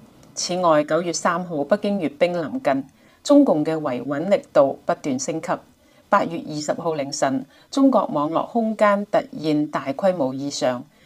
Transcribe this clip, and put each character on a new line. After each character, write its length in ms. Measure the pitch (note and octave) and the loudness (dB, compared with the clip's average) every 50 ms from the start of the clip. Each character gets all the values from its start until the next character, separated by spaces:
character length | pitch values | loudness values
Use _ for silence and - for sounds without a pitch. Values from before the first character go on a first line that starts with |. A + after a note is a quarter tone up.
| - _ _ _ - - _ | -20 _ _ _ -20 -14 _
此 240 | - - - F3+ F#3 | -8 -6 -4 -4 0
外， 220 | F3+ E3+ D#3 D3+ D3 | 2 4 4 4 2
九 160 | D3+ D#3 E3 | 2 -2 -2
月 120 | F3 F3 D#3+ | -2 -2 -6
三 320 | - - F#3+ E3+ F3 F3+ | -2 0 0 0 0 -4
號 180 | E3+ E3+ D3 C#3+ | -6 -4 -4 0
北 140 | - G#3 | 0 -2
京 220 | G#3 - G3+ G3+ F#3+ | 0 0 -4 -2 -2
閱 180 | D#3+ C3+ - | -4 -4 0
兵 160 | - F3 F3 F3 | 0 0 0 0
臨 260 | F3 D#3 B2 - C3 | -4 -4 -6 -8 -4
近， 220 | - D3 C3+ C3+ C3+ - _ _ _ _ _ _ _ | -2 0 -2 -2 -4 -10 _ _ _ _ _ _ _
中 220 | - D4 D4 C#4 | 6 6 6 6
共 180 | A#3 F3 D3+ D3 | 6 4 2 0
嘅 100 | D#3+ D#3+ | 0 -2
維 300 | D#3+ D3+ C#3+ B2 B2 - | -4 -4 -4 -6 -4 -4
穩 240 | C#3 D3 C#3+ E3+ G3 | -4 -4 -4 0 0
力 120 | G3+ - - _ | 0 0 0 _
度 280 | _ D#3 C#3 C3+ - - _ | _ 4 4 4 2 -4 _
不 100 | - E3+ | -4 -4
斷 220 | - - D3+ C3 | -2 -2 -4 -4
升 220 | C#3+ - - D#3 D#3+ | -4 -4 -6 -6 -6
級。 120 | - - D#3+ - - _ _ _ _ _ _ _ _ _ | -4 -4 -6 -6 -6 _ _ _ _ _ _ _ _ _
八 140 | G#3 G3 - | 2 2 2
月 180 | E3 E3+ - - | 0 -4 -8 -8
二 80 | - D3+ | -8 -8
十 180 | D3+ - - D3+ | -6 -4 -4 -4
號 200 | - E3+ E3+ D#3+ | -2 -2 -4 -4
凌 180 | D3 C3+ C#3+ | -4 -6 -6
晨， 340 | C#3+ - D3+ C3+ C3 C3 - - _ _ _ _ | -2 -2 0 0 0 -2 -4 -8 _ _ _ _
中 220 | - C#4 C4+ C4+ | 0 4 4 6
國 140 | B3 G3+ - - | 4 4 2 2
網 200 | - D3 D3 D#3+ | -2 -2 -2 0
絡 160 | E3 D3+ - | -2 -2 -4
空 280 | - - A#3 A3 A3 A3 | -2 -2 -2 -2 -2 0
間 280 | - G#3+ G#3 G3+ G3+ G3+ | 2 2 2 4 0 0
突 120 | - - D#3+ - - - C#3+ | 0 0 -2 -2 -2 -12 -6
現 280 | D3 D#3+ D3+ D3+ D3+ | -2 0 0 0 0
大 260 | D3 - D#3 C3+ C#3 C3+ | -2 -4 -6 -6 -6 -6
規 220 | - - F#3+ F3+ | 0 0 0 2
模 180 | E3+ C3+ C3 C3 | 2 -2 -2 -2
異 160 | C3+ C#3 C#3+ | -4 -6 -6
常。 340 | - - D3 B2+ B2 B2 C#3+ _ _ _ _ | -4 -2 -2 -2 -2 -2 -8 _ _ _ _